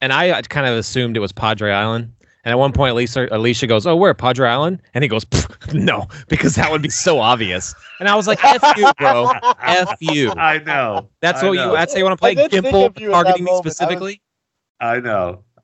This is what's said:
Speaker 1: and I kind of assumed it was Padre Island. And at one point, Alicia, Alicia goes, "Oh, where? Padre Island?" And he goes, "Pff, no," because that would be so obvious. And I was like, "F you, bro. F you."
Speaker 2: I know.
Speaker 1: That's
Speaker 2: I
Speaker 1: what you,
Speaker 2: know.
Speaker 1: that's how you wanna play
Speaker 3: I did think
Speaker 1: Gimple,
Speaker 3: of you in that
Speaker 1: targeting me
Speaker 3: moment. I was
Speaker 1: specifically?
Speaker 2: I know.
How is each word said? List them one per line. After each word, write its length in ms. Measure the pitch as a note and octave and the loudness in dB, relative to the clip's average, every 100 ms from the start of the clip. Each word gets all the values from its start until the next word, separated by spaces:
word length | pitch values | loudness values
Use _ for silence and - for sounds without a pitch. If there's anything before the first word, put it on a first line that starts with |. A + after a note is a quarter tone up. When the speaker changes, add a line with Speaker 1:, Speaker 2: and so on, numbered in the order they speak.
Speaker 1:
and 100 | C3 | 0
I 300 | C3+ F3+ C3 | 2 2 0
kind 240 | - D3 C3+ | -4 -2 0
of 100 | A#2 | -2
assumed 380 | G#2 C3 A#2+ A2+ | -2 -4 -2 -2
it 40 | |
was 100 | G2 | -4
Padre 400 | - A2 G#2+ G#2 | -2 -2 0 0
Island. 400 | G2+ A2 A#2 A#2 - _ _ A#2 | 0 0 -4 -6 -14 _ _ -2
And 60 | |
at 80 | B2 | 2
one 140 | C#3 | 2
point, 180 | A2 C3 | 2 0
Alicia, 380 | A#2+ A#2+ C3 B2 | 0 -2 -2 -2
Alicia 360 | A2 A#2 A#2 A#2+ | 0 0 0 0
goes, 200 | A2+ G2+ | 0 2
"Oh, 80 | E3 | 4
where? 180 | F#3+ | 4
Padre 360 | - A#2+ B2+ B2 | 2 0 2 2
Island?" 320 | B2 D#3 F#3 - | 2 -2 -4 -8
And 80 | A#2+ | -4
he 60 | C#3+ | -2
goes, 160 | A2 | -2
"Pff, 500 | - - - - - | -2 -2 -4 -8 -6
no," 340 | D3+ - A#2 - - - | -2 -2 -2 -6 -14 -6
because 280 | D#3 - - | -2 0 0
that 140 | D#3 | 0
would 100 | D#3 | -2
be 80 | D3 | -4
so 300 | - F#3 D3+ | -2 0 2
obvious. 540 | A2 B2 G2+ F2+ - - - - | 2 2 -2 -6 -8 -14 -20 -6
And 80 | G3 | 0
I 60 | G#3 | 0
was 120 | G3 | 0
like, 160 | G#3+ | 2
"F 180 | C4+ C4 D4 B3+ | 4 4 4 4
you, 140 | E4 C#4+ | 4 4
bro. 340 | C#4+ C4 A#3+ B3+ B3 - | 2 2 0 0 0 0
F 340 | - F3+ F3+ - | 0 0 0 -4
you." 300 | D#3+ D3+ A#2+ | -4 0 0
Speaker 2:
I 260 | F#2+ D#3+ D#3 | 0 0 0
know. 480 | D3+ D3 A#2+ G#2+ - _ | -2 -4 -2 -4 -8 _
Speaker 1:
That's 200 | E3 C#3+ | -2 0
Speaker 2:
I 40 | F#3+ | 0
Speaker 1:
what 40 | |
you, 40 | F#3 | 0
Speaker 2:
know. 120 | A#2+ | 0
Speaker 1:
that's 200 | D#3 F3 | 0 -2
how 60 | F#3+ | 0
you 40 | |
wanna 140 | F#3+ F#3 | -2 0
play 140 | A3+ | 0
Speaker 3:
I 20 | |
did 180 | F#3 - | 2 2
think 140 | G3 B3+ | 0 2
Speaker 1:
Gimple, 200 | G3 G3+ | 2 2
Speaker 3:
of 120 | G3+ | 0
you 60 | G#3+ | 0
in 40 | |
that 120 | F3+ | 2
Speaker 1:
targeting 220 | F3+ F3+ F3+ | 4 2 0
me 60 | |
Speaker 3:
moment. 140 | F#3 D#3+ | -2 -2
I 20 | |
was 60 | D#3 | -4
Speaker 1:
specifically? 440 | D#3+ F3+ F#3+ G3+ _ _ _ _ _ - | -4 -4 -8 -12 _ _ _ _ _ -8
Speaker 2:
I 180 | A#2 A#2+ | -4 -4
know. 440 | A#2+ G#2 F2+ F2+ _ _ | -2 -4 -4 -8 _ _